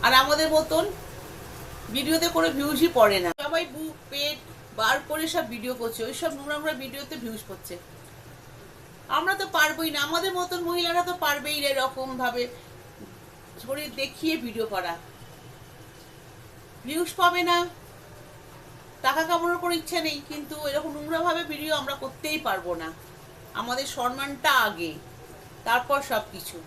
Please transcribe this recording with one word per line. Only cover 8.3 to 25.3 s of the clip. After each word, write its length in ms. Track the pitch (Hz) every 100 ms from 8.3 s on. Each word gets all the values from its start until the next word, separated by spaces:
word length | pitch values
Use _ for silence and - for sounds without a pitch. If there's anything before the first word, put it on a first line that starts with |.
| - - - - - - - - 285
আমরা 160 | 349 392
তো 40 | 392 349
পারবোই 320 | 302 - 320
না, 60 | 294 294
আমাদের 240 | 330 381 359
মতন 200 | 349 349 339
মহিলারা 340 | 349 339 339 359
তো 40 | 359
পারবেই 340 | 311 285 294 302
না 40 | 285
এরকমভাবে 680 | 269 262 262 262 254 247 240 240 - - - - - - - - - - -
শরীর 260 | 226 277 294 233
দেখিয়ে 340 | 269 - 320 320 240
ভিডিও 200 | 220 220
করা। 200 | 196 175 170 - - - - - - - - - - - - - - - - - - 240
ভিউজ 240 | 311 349 -
পাবে 220 | 349 349 349
না, 80 | 349 349 - - - - - - - - - - - - - 262
টাকা 160 | 302 320
কামানোর 300 | 339 339 349
কোনো 100 | 349 339
ইচ্ছা 180 | - 339 311
নেই, 100 | 294 285
কিন্তু 260 | 302 294 302 302
এরকম 220 | 277 311 294
নোংরাভাবে 440 | 294 330 349 330 311
ভিডিও 200 | 294 302 302
আমরা 140 | 269 277
করতেই 360 | 269 262 311 302 240
পারবো 240 | 190 170 170
না। 80 | 160 160 - - - - - -
আমাদের 260 | 226 247 277 -
সম্মানটা 540 | 247 262 277 277 311 262 220
আগে, 240 | 165 170 151 - - -